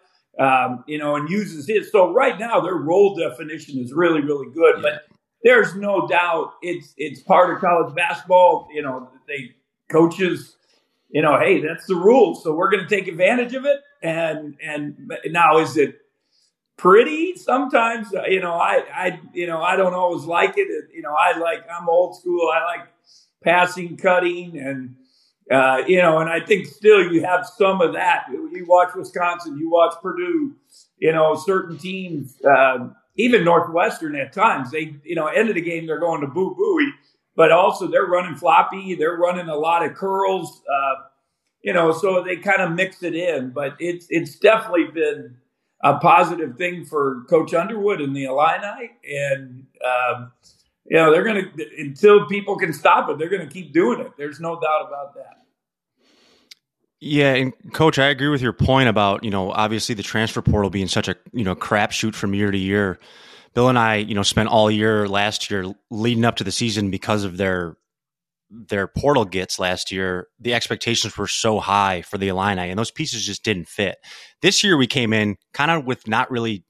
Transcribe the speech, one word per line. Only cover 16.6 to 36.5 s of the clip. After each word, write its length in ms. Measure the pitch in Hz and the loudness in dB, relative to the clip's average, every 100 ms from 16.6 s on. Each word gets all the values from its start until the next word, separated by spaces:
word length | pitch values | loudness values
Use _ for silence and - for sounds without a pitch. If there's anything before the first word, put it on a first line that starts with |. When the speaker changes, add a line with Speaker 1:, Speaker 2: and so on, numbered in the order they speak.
| _ - | _ 0
Speaker 1:
pretty? 580 | 180 202 277 311 349 349 | 6 6 6 2 -4 -4
Sometimes, 760 | - 254 277 240 226 233 208 | -2 -2 2 0 0 -2 -6
uh, 120 | 190 - | -6 -2
you 140 | 190 | -2
know, 120 | 175 | -2
I, 300 | 170 185 190 - | -2 0 0 -2
I, 260 | 147 185 165 - | -6 -6 -6 -10
you 140 | - 175 | -8 -6
know, 140 | 165 | -2
I 160 | 170 190 | 0 2
don't 160 | 185 | 0
always 320 | 180 180 165 147 | 0 -2 -2 -4
like 320 | 170 190 196 | 0 0 0
it. 100 | 180 | -4
It, 220 | 160 147 | -4 -12
you 80 | 165 | -14
know, 140 | 151 151 | -6 0
I 200 | 175 165 | 2 2
like, 260 | 165 160 165 | -2 -4 -8
I'm 180 | 175 175 | -10 0
old 300 | 170 180 - | 2 0 -2
school. 340 | 180 175 165 | -6 -2 0
I 100 | 160 165 | 0 -2
like 220 | 170 - _ _ _ _ _ | -8 -12 _ _ _ _ _
passing, 520 | - 175 175 185 175 160 | 0 2 2 -2 -12 -4
cutting, 600 | 190 180 175 175 180 160 | 0 2 0 -4 -8 -12
and, 360 | 135 135 127 123 _ _ _ _ - | -10 -10 -12 -18 _ _ _ _ 0
uh, 340 | 131 131 131 131 | 2 4 2 2
you 100 | 180 | 4
know, 180 | 175 160 | 4 4
and 100 | 160 | 0
I 100 | 165 | -2
think 280 | 165 208 143 | 0 -2 -2
still 440 | - 208 208 175 | 0 6 6 6
you 120 | 170 | 0
have 240 | 180 180 180 | 0 -2 -2
some 340 | - 196 190 | 0 0 2
of 120 | 165 | 0
that. 320 | 165 180 160 - | 0 0 0 -2
You 360 | 127 160 180 175 | -10 -10 -8 4
watch 220 | 180 180 185 | 4 4 -2
Wisconsin, 640 | 165 180 175 170 165 143 | -10 -4 -2 -4 -8 -8
you 120 | 165 | 0
watch 260 | 170 165 - | 4 4 2
Purdue, 540 | 185 175 180 165 143 - _ _ _ - | -8 -6 -4 -2 -4 -10 _ _ _ -4
you 140 | 156 | 0
know, 220 | 160 156 156 | 2 2 0
certain 420 | - 190 170 151 | -2 -2 -4 -10
teams, 580 | 180 190 185 156 - - | -12 -10 -10 -10 -12 -2
uh, 460 | - 135 135 127 120 - _ - | 2 4 4 0 -8 -16 _ -2
even 300 | 247 233 170 | 2 4 4
Northwestern 720 | 170 - 165 214 - 160 143 | 2 2 0 -2 -2 -8 -8
at 160 | 131 | -8
times, 380 | 190 220 165 123 | 0 0 0 -4
they, 260 | 156 156 143 | -8 -8 -10
you 120 | - 165 | -8 -4
know, 120 | 151 | -2
end 220 | 165 226 | 0 0
of 60 | 180 | -2
the 60 | |
game, 260 | 160 165 160 | -4 -6 -6
they're 120 | 151 | -4
going 220 | 170 156 | -2 -2
to 60 | 143 | -4
Boo 260 | 135 185 | -4 -4